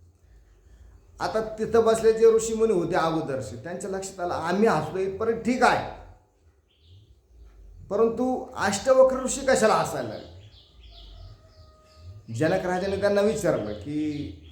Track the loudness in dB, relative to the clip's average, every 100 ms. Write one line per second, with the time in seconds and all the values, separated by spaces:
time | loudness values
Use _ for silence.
0 | -20 _ _ -20 _ _ _ -20 -20 -20
1 | _ -8 -4 -4 -6 -6 0 2 4 4
2 | 4 6 6 6 2 0 2 2 0 0
3 | 0 0 -4 -6 -8 -12 -12 -10 -8 -8
4 | -8 -8 -6 -4 -2 2 2 2 -2 -4
5 | -4 -4 -4 -2 -2 2 2 2 -4 -12
6 | -18 -20 _ _ _ _ _ _ _ -20
7 | _ _ _ -20 -20 -20 -20 -20 -6 2
8 | 2 2 -2 -2 -6 -4 -2 -2 2 6
9 | 6 4 -4 -4 0 4 4 4 0 -4
10 | -8 -10 -14 -20 -20 -20 -20 -20 -20 -20
11 | -20 -20 -20 -20 -20 -20 -20 _ _ -20
12 | -20 -20 -12 -2 0 0 -2 -4 -2 0
13 | 2 2 2 0 0 0 -2 -8 -8 -4
14 | -4 -6 -8 -12 -18